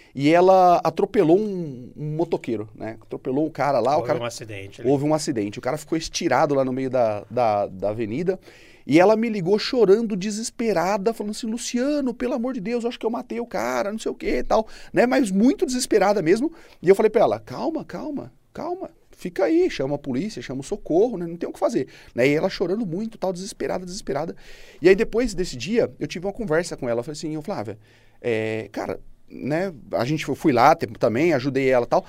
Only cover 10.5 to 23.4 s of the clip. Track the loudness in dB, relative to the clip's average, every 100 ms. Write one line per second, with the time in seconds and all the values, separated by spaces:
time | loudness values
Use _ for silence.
10.5 | -4 -2 0 0 0 -2 -4 -6 -8 -6
11.5 | -6 -4 -2 0 0 -2 -4 -4 -2 -4
12.5 | -4 -4 -4 -4 -4 -4 -4 -6 -8 -6
13.5 | -4 -2 -2 -2 -4 -6 -6 -4 -2 2
14.5 | 0 0 -8 -4 2 2 2 2 2 2
15.5 | 2 -2 -2 0 2 4 2 2 2 0
16.5 | -6 -18 _ 2 4 4 4 2 2 -6
17.5 | -8 -6 -6 -8 -10 -10 -10 -12 -18 _
18.5 | -12 -8 -8 -10 _ _ -14 -8 -2 2
19.5 | 2 2 0 -4 -4 -4 -4 -4 -8 -10
20.5 | -10 -8 -8 0 2 2 0 -8 -8 -10
21.5 | -2 -2 -2 -4 -8 -8 0 2 2 0
22.5 | -2 -4 -4 -4 -6 -8 -6 -6 -6